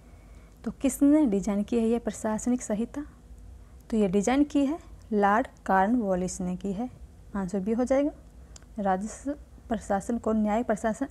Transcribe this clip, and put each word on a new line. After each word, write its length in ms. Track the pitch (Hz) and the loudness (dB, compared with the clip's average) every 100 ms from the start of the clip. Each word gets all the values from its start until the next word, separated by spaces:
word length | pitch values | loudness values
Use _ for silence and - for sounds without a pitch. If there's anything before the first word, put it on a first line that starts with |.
| - - - - - - | -20 -20 -20 -20 -20 -12
तो 80 | 233 | -10
किसने 520 | - 269 - 285 302 285 | -2 -2 4 6 6 4
डिजाइन 360 | 196 185 202 | 2 0 -2
की 140 | 202 233 | 0 0
है 100 | 226 | 2
ये 120 | 233 | 0
प्रशासनिक 600 | 233 - 220 214 247 247 | -2 -4 -4 -2 -2 -2
संहिता? 440 | - 208 233 285 294 - - - - - - - - | -2 -4 -4 -8 -12 -14 -20 -20 -20 -20 -20 -20 -2
तो 80 | 226 | 2
ये 100 | 196 | 2
डिजाइन 340 | 202 202 269 294 | 2 2 2 4
की 200 | 285 277 | 2 0
है 140 | 339 - - - | -2 -8 -20 -4
लॉर्ड 340 | 208 202 214 269 - - | 2 4 4 0 -6 2
कॉर्नवालिस 720 | 190 196 247 202 180 180 - | 4 4 2 0 0 -2 -4
ने 140 | 180 180 | -6 -4
की 160 | 202 | -4
है। 160 | 190 247 - - - - 202 | -6 -8 -10 -20 -20 -10 -6
आंसर 240 | 185 202 | -4 -2
बी 140 | 190 | -2
हो 100 | 226 | 0
जाएगा। 280 | 247 269 294 - - - - - - - | 2 2 0 -4 -14 -20 -20 -20 -14 -4
राजस्व 520 | 196 190 214 - 269 285 - - - | 0 0 -2 -8 -8 -8 -12 -16 -6
प्रशासन 480 | 214 - 196 190 233 | -6 -2 -2 -2 -4
को 140 | 220 | 0
न्यायिक 320 | 220 208 214 247 | 0 2 0 0
प्रशासन 400 | 214 226 214 277 | -2 -2 -2 -4